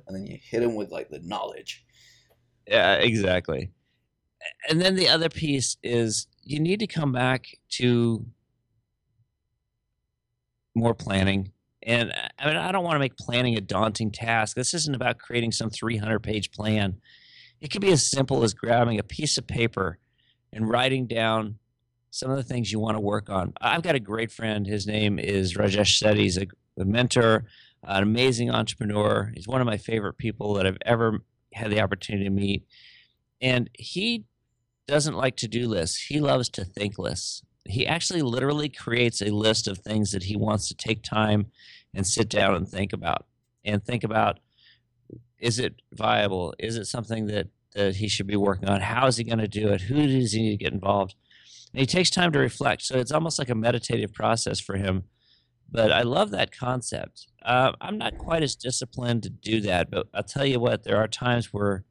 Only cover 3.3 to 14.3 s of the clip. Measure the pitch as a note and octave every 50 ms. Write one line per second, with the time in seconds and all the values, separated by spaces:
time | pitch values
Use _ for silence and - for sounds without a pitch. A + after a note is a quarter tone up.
3.3 | F#2 F2+ - - D2 C2 - F#2 - _ _ _ _ _ _ _ _ _ _ _
4.3 | _ _ - E2+ - - - C#3+ D#3+ E3 F3+ F#3+ F#3+ F#3 F3 A#2 D#3 D#3+ E3 D#3+
5.3 | - - D#3+ D3 C#3+ C3+ A#2+ - - _ - A#2 A#2+ A#2 A#2 A2 - - - _
6.3 | _ _ - - C#3+ D3+ D#3 E3+ G3 G#3+ A3+ - - E3+ D3+ C#3 B2+ B2 B2+ C3
7.3 | C3 - - - - _ _ - - - B2 B2 A#2+ A#2+ A#2 A#2 A2+ A2 A#2 A#2
8.3 | - _ _ _ _ _ _ _ _ _ _ _ _ _ _ _ _ _ _ _
9.3 | _ _ _ _ _ _ _ _ _ _ _ _ _ _ _ _ _ _ _ _
10.3 | _ _ _ _ _ _ _ _ - A#2 A#2 A#2 - - - G#2 G2 F#2+ F#2+ G2
11.3 | F#2+ G2 F#2+ G2 _ _ _ _ _ - - A2+ A#2 A#2+ A#2 F2+ - - - -
12.3 | - - C#3 D3+ D#3 D#3+ D#3+ F3+ F#3+ F#3+ F3 E3+ D#3 C#3+ C#3 B2 - - - -
13.3 | A#2+ B2 B2+ B2 A#2 G#2+ G2 - G2+ F#2+ A2 A2 G2+ - A2+ G#2 G2+ - A#2 A2+